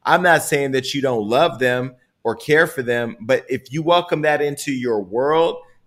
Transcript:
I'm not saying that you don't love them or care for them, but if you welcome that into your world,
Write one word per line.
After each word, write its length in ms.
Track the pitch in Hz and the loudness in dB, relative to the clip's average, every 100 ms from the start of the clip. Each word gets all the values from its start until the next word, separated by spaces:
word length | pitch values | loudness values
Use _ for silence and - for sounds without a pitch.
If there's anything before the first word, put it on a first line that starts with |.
I'm 180 | - 170 | 0 2
not 220 | 180 156 | 6 4
saying 280 | 156 143 139 | 2 -2 0
that 220 | 131 127 | -2 -2
you 80 | 143 | -2
don't 240 | 131 120 104 | -2 -2 0
love 300 | 123 170 117 | 2 2 2
them 360 | 127 123 127 - _ _ 117 | 0 0 -4 -10 _ _ -6
or 100 | 110 | -4
care 320 | - 151 165 | 2 2 2
for 140 | 139 | -2
them, 320 | 120 120 117 117 | -2 -2 -2 -6
but 240 | 110 131 - | 0 0 0
if 240 | 131 - | -8 -6
you 100 | 143 | -4
welcome 420 | 160 175 175 160 | 0 0 2 -2
that 180 | 151 147 | 0 0
into 320 | 147 143 - | -2 -4 -6
your 280 | 131 123 107 | -4 -2 -2
world, 600 | 92 110 139 160 165 - - _ | -2 -2 0 2 0 -2 -14 _